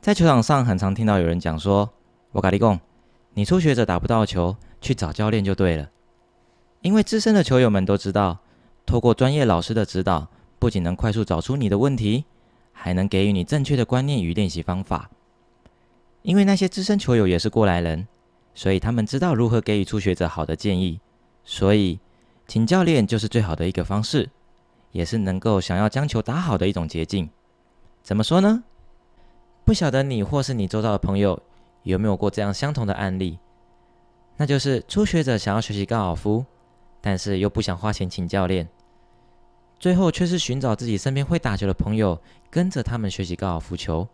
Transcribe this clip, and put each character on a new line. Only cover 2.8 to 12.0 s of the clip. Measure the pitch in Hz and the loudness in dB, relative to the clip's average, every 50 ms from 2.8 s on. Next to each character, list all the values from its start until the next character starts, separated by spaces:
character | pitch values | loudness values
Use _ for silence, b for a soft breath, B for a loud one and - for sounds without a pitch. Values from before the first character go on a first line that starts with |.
| - _ _ b b b b b _ _ _ | -2 _ _ b b b b b _ _ _
你 | - 104 | -4 0
初 | - 180 185 | 2 2 2
学 | 170 156 139 | 4 2 2
者 | 120 117 | 2 2
打 | 95 90 87 | 0 0 -2
不 | - - | 0 0
到 | 117 113 110 | 2 2 2
球， | - - 92 87 87 95 - b b b b | 0 0 0 0 0 -2 -6 b b b b
去 | - - 135 | -4 -4 -4
找 | - - 80 76 | -2 -2 -6 -4
教 | - 107 107 | -2 -2 0
练 | 107 113 98 | 0 0 0
就 | 98 98 | 0 0
对 | - 101 90 82 78 | 2 2 2 2 0
了。” | 73 71 _ _ _ _ _ _ _ _ _ _ b b b b b b _ _ | -4 -8 _ _ _ _ _ _ _ _ _ _ b b b b b b _ _
因 | _ 175 | _ 2
为 | 202 220 202 | 2 2 2
资 | - - 220 | 2 0 0
深 | 208 226 220 | 2 4 4
的 | 208 165 | 4 4
球 | - 131 127 | 4 4 4
友 | 127 117 | 4 4
们 | 104 98 92 | 4 2 2
都 | 92 98 | 2 0
知 | 98 - 98 | 0 0 0
道， | 92 104 101 92 85 92 b b b b b b b b _ | 0 2 2 2 0 -4 b b b b b b b b _
透 | - - 120 | -2 0 2
过 | - 120 113 | 4 4 4
专 | - 127 127 | 4 4 2
业 | 139 151 139 | 2 2 2
老 | 117 92 85 | 2 2 2
师 | 87 - 113 | 0 -2 -2
的 | 110 104 | -2 -2
指 | - - 92 | -2 -2 -4
导， | 92 95 92 80 71 - b b b b _ _ | 0 0 0 -2 -2 -6 b b b b _ _
不 | - 120 | -2 0
仅 | - 101 | 0 0
能 | 87 85 90 | -2 -2 -2
快 | - - 113 | -2 -2 -2
速 | 104 110 107 | 0 0 -2
找 | - 87 82 | -2 -2 -4
出 | 85 - 127 | -2 -2 -4
你 | 143 127 104 | -2 0 0
的 | 95 101 | 2 2
问 | 120 139 135 | 2 0 0
题， | 117 | 0